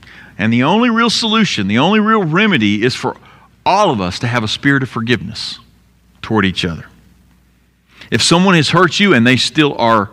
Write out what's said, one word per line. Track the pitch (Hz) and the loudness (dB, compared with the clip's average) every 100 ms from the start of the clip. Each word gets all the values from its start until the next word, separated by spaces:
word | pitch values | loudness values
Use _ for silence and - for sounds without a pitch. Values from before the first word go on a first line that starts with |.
| - - - - | -20 -20 -16 -4
And | 110 | -2
the | 120 | 0
only | 139 214 247 | 2 2 0
real | 226 240 | 0 0
solution, | - 226 220 196 - 98 | -2 -2 0 0 -2 -2
the | 113 | 0
only | 165 214 | 2 2
real | 214 220 | 2 0
remedy | 165 170 214 147 104 104 | 0 0 0 2 0 0
is | 123 | -2
for | - 131 - - - _ _ | -2 -8 -8 -16 -20 _ _
all | 151 196 196 | -2 2 2
of | 110 | 0
us | 90 - | -4 -4
to | 123 | -4
have | 123 | -2
a | 107 | -4
spirit | - 139 139 | -4 -2 -2
of | 131 | -2
forgiveness | 120 113 110 101 113 - - - _ _ _ _ - | -6 -2 -2 -4 -12 -14 -16 -20 _ _ _ _ -16
toward | - 110 | -4 -2
each | 98 85 | -2 -2
other. | 87 76 - _ _ _ _ _ _ _ _ _ _ - - | -6 -8 -14 _ _ _ _ _ _ _ _ _ _ -20 -6
If | 117 | -2
someone | - 170 190 | 2 2 4
has | 170 135 | 4 2
hurt | 170 180 - | 2 2 2
you | 202 | 2
and | 127 120 | 4 4
they | 123 | 2
still | - 156 143 - | 0 0 0 0
are | 117 110 98 | 2 2 0